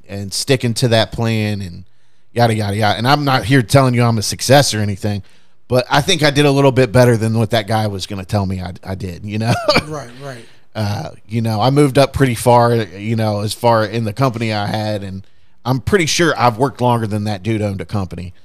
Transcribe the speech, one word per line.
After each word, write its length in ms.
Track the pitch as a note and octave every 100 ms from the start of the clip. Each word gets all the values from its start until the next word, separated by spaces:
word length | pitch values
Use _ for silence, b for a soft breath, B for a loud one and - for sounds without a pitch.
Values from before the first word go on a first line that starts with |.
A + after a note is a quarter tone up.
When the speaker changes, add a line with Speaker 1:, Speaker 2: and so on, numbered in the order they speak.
| -
Speaker 1:
and 240 | G2+ G2
sticking 400 | - - C3 A#2+
to 140 | A2+ B2
that 220 | A2+ G#2+
plan 500 | - A2+ A2 G#2+ G2+
and 220 | F#2+ F2 - - - - -
yada, 220 | A2+ A#2
yada, 220 | A2 G2+ G2+
yada. 200 | G#2+ G2
And 100 | A#2+
I'm 160 | D3
not 200 | C#3 C3
here 180 | G2 C#3
telling 320 | G#2 C#3+ C3
you 80 | A#2+
I'm 160 | A#2+ A2+
a 40 |
success 500 | - F2 - C#3+ C3+
or 60 | A2
anything, 420 | G#2 G2 G#2+ G#2 b b b b -
but 180 | B2+ -
I 100 | C#3
think 200 | D3 F3
I 80 | D3
did 140 | C#3
a 60 | D3
little 220 | C#3 C#3
bit 200 | B2 B2+
better 240 | B2+ C#3 A2+
than 220 | A2+ A2
what 120 | A2
that 160 | A2+ G2
guy 200 | A2 G#2+
was 200 | G2 -
gonna 180 | G2+
tell 200 | F#2 G#2 F#2+
me 140 | F#2+
I, 140 | F2+ E2+
I 120 | -
did, 300 | F#2 F#2 E2
you 140 | G2+ G#2+
know? 160 | A2+ - E5
<laughs> 180 | - D3+
Speaker 2:
Right, 240 | D3+ A#2+ B2
right. 220 | C#3 A#2+ A#2 b -
Speaker 1:
Uh, 360 | A2 G#2 G2+ E2 - -
you 120 | A2+
know, 200 | A2+ G#2+
I 100 | A#2+
moved 280 | C#3+ D3 B2+
up 140 | C3+
pretty 220 | - C3+
far, 400 | A#2 B2+ A#2+ A#2
you 400 | A#2 G2+ F#2 G#2+ A2+
know, 240 | A2 G#2
as 140 | G#2
far 300 | - A#2+ A2+ G#2+
in 180 | A#2
the 80 | A2
company 400 | G2+ C3+ A2+ A2+
I 140 | G#2+ G2+
had, 360 | A2 G#2+ G#2
and 200 | G2 F#2+ - - - -
I'm 160 | A#2 C3
pretty 260 | - G3+ D#3
sure 300 | - E3+ B2+
I've 200 | A#2+ A2
worked 220 | C3+ -
longer 260 | B2 A#2 A2
than 180 | G#2+
that 180 | G#2 G#2
dude 200 | G2 A2
owned 180 | G#2 G2
a 40 | F#2
company. 480 | G#2+ F2+ E2+ F#2 -